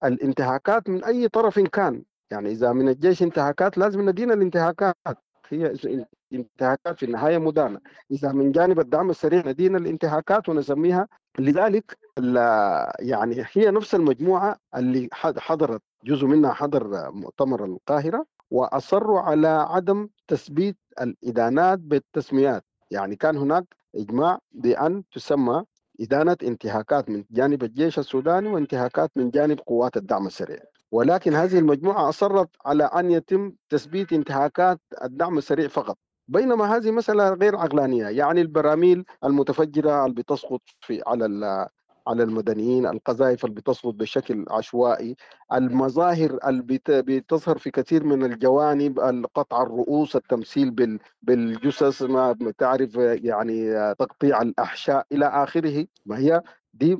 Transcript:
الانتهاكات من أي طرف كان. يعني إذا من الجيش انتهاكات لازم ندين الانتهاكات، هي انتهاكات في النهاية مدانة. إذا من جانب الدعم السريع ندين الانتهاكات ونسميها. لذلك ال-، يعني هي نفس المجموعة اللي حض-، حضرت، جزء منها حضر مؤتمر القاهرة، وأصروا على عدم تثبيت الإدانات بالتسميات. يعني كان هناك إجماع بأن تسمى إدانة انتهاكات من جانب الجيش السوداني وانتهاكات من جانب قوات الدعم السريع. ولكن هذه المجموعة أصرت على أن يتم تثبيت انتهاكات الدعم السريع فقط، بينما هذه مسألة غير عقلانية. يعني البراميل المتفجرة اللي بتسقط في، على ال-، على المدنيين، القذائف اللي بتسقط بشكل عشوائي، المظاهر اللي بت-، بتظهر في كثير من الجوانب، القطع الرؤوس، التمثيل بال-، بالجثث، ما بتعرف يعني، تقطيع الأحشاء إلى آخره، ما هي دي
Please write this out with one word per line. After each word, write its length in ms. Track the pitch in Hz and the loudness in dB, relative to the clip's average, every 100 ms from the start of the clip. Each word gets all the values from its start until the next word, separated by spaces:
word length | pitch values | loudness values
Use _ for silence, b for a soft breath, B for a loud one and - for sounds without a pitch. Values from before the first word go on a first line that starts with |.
الانتهاكات 840 | 139 123 139 131 127 135 - 220 214 | -2 0 -2 0 -2 -2 0 0 0
من 140 | 185 | -4
أي 240 | 220 247 233 | -2 0 0
طرف 320 | 220 226 208 | 2 2 2
كان. 440 | 190 214 185 120 - _ _ | 0 0 -2 -2 -10 _ _
يعني 200 | 104 104 | -8 -6
إذا 220 | 110 120 | 0 0
من 160 | 127 131 | 2 2
الجيش 340 | 131 170 180 | 2 2 2
انتهاكات 540 | 175 165 143 143 190 196 | 0 0 -2 0 0 0
لازم 320 | 202 196 202 | 0 0 0
ندين 220 | 185 240 | 0 0
الانتهاكات، 640 | 214 185 175 165 170 196 175 - 123 _ _ _ | 2 2 2 0 0 -2 -2 -8 -12 _ _ _
هي 240 | 151 160 127 139 135 113 _ _ | -4 -4 -4 -6 -6 -8 _ _
انتهاكات 640 | 127 123 _ 131 165 - 165 | -10 -10 _ -2 -2 -4 -8
في 80 | 123 | -6
النهاية 320 | 117 147 170 | -2 0 2
مدانة. 420 | 160 156 131 98 B B _ | 0 0 -2 -4 B B _
إذا 200 | 139 139 | -6 -2
من 200 | 135 139 | 0 2
جانب 280 | 143 180 170 | 4 4 2
الدعم 300 | 131 151 185 | 2 0 0
السريع 340 | 165 151 175 143 | -2 0 0 0
ندين 280 | 135 185 190 | 0 0 0
الانتهاكات 720 | 170 160 165 151 - 190 - | -2 -4 -2 -2 0 -2 0
ونسميها. 580 | 156 143 143 170 180 208 b _ - | -2 -2 0 2 0 -2 b _ -2
لذلك 580 | 135 147 214 208 - - _ - | 0 2 2 0 -2 -14 _ -6
ال-، 720 | 123 123 117 110 101 80 - - | 0 2 4 4 2 0 -4 -6
يعني 460 | 123 113 113 117 123 | -4 -2 -2 -4 -2
هي 180 | 196 214 | 2 4
نفس 240 | 202 - 196 | 2 0 2
المجموعة 600 | 156 131 170 185 196 202 _ 131 | 2 2 0 0 0 -4 _ -4
اللي 340 | 127 127 123 | -2 -2 -4
حض-، 260 | - 160 135 | -4 -4 -4
حضرت، 420 | - 160 147 113 - _ 113 | -4 0 0 -2 -10 _ -4
جزء 200 | 143 135 | 0 4
منها 280 | 151 143 | 4 4
حضر 580 | - 147 143 107 98 71 | 2 -2 -2 -2 -6 -8
مؤتمر 540 | 98 - - 135 123 101 | -10 -14 -4 -2 -2 -4
القاهرة، 600 | 92 - 147 151 226 311 _ _ | -8 -2 -2 -2 -4 -8 _ _
وأصروا 680 | 117 - 139 - 196 220 196 | -2 0 -2 0 0 2 0
على 280 | 165 156 160 | 2 2 4
عدم 640 | 156 151 175 185 202 208 _ - | 2 0 -2 0 -2 -4 _ -6
تثبيت 500 | 147 - 147 196 190 _ - | -6 -2 -2 -2 -4 _ -8
الإدانات 800 | 123 - 123 117 117 135 185 190 | -8 -6 -4 -2 0 2 2 0
بالتسميات. 840 | 156 143 - 160 135 135 135 110 - _ _ | 0 -2 -2 -8 -2 0 2 0 -8 _ _
يعني 240 | 98 98 101 | -6 -6 -2
كان 220 | 156 156 | -2 0
هناك 280 | 139 165 180 _ _ - | 0 0 -2 _ _ -12
إجماع 440 | 104 120 160 180 - | -6 0 0 0 -6
بأن 520 | - 120 - 156 196 185 | -4 0 0 0 -2 -8
تسمى 520 | 131 - 143 123 139 214 _ _ - | -16 -2 0 0 -2 -4 _ _ -12
إدانة 360 | 110 135 165 175 | -2 0 2 0
انتهاكات 680 | - 117 110 107 107 147 127 | -2 -6 -4 -6 -2 -2 -2
من 140 | 104 101 | -8 -4
جانب 320 | 113 139 143 | -2 0 0
الجيش 360 | 120 120 160 151 | -4 -2 -2 -2
السوداني 500 | 139 131 143 175 208 | -4 -2 0 0 0
وانتهاكات 640 | 190 143 135 123 - 156 - | -4 -2 -2 -2 -2 -4 -2
من 140 | 123 | -2
جانب 300 | 135 151 147 | 0 0 -2
قوات 380 | - 117 120 117 | -2 -2 0 -2
الدعم 300 | 95 104 98 | -4 -4 -4
السريع. 320 | - 92 - - _ _ | -8 -10 -12 -18 _ _
ولكن 420 | 113 127 180 180 | 0 2 2 2
هذه 260 | 151 180 185 | 2 2 4
المجموعة 500 | 156 143 175 202 147 | 4 2 0 0 0
أصرت 400 | 151 202 196 175 _ 139 | 0 0 2 0 _ -2
على 180 | 147 | 2
أن 280 | 147 170 180 | 2 2 2
يتم 400 | 170 - 190 202 - _ | 0 0 -2 -2 -10 _
تثبيت 440 | 147 147 175 190 | -4 -2 -6 -2
انتهاكات 640 | 160 143 139 143 - 180 180 _ - | -2 0 0 0 2 2 0 _ -12
الدعم 340 | 127 131 170 165 | -10 -4 -2 -2
السريع 300 | - 147 147 | -2 -2 -2
فقط، 300 | - 120 - _ _ - | -4 -6 -10 _ _ -2
بينما 480 | 156 254 233 208 226 | 0 2 2 2 0
هذه 160 | 220 | 0
مسألة 380 | 226 220 208 196 | 0 0 2 2
غير 220 | 185 208 202 | 4 2 2
عقلانية. 520 | 165 147 135 123 104 | 0 0 2 0 -2
يعني 340 | 113 143 175 | 0 2 2
البراميل 640 | 165 151 147 156 180 180 185 B | 2 2 2 4 4 4 0 B
المتفجرة 840 | 139 139 139 139 156 147 151 147 131 | 0 2 2 0 0 2 2 2 0
اللي 100 | 120 | -2
بتسقط 460 | - 143 - 127 - _ | -4 -4 -4 -10 -10 _
في، 200 | - 113 - | -10 -8 -4
على 180 | 120 110 | -2 -2
ال-، 420 | 104 104 95 95 - _ _ - | -2 -4 -4 -6 -10 _ _ -4
على 160 | 117 | -2
المدنيين، 640 | 117 110 107 107 113 127 120 | 0 -2 -2 -2 0 0 0
القذائف 600 | 107 - 120 135 123 120 | -4 -4 0 0 0 -4
اللي 100 | 107 | -6
بتسقط 380 | - 127 123 | -4 -4 -6
بشكل 520 | 104 110 139 - 110 90 | -6 -4 -4 -4 -6 -4
عشوائي، 640 | 110 110 120 123 117 117 127 b b _ | -6 -4 0 0 0 -4 -12 b b _
المظاهر 840 | 127 127 127 135 131 175 170 156 127 139 | -2 0 0 0 2 2 2 0 0 -2
اللي 140 | 127 | -2
بت-، 300 | 123 131 - | -2 -4 2
بتظهر 640 | 139 127 135 - 160 - 156 | 2 2 -2 0 -2 0 -2
في 140 | - | -2
كثير 320 | - 127 165 | -4 0 2
من 200 | 151 139 | 4 2
الجوانب، 760 | 131 117 127 135 151 143 143 127 | 2 2 4 4 4 2 0 0
القطع 640 | 131 127 117 - 143 120 | 0 0 -4 -4 -2 -2
الرؤوس، 540 | 123 117 120 147 147 135 | -2 -2 0 0 0 -2
التمثيل 560 | - 120 110 - 135 | -2 -2 -2 0 0
بال-، 280 | 117 120 107 b _ | 2 0 -2 b _
بالجثث، 800 | 113 123 117 113 127 - 139 135 | 0 0 0 -2 -4 0 0 0
ما 300 | 127 131 127 | 0 2 2
بتعرف 640 | 113 117 - 131 131 131 113 | 0 -4 -2 0 0 0 2
يعني، 960 | 123 117 117 104 113 113 110 110 107 104 | 2 2 -2 -2 -2 -2 -2 0 -2 -2
تقطيع 460 | 131 - 143 110 | -4 0 2 2
الأحشاء 640 | 117 - 110 - - 139 - | 0 -2 -4 -4 -2 -2 -2
إلى 140 | 143 143 | -2 0
آخره، 600 | 143 139 165 160 143 175 _ - | 0 0 -2 -2 -4 -6 _ -12
ما 120 | 113 | 0
هي 240 | 139 165 B B _ | 2 2 B B _
دي 240 | _ 147 | _ 0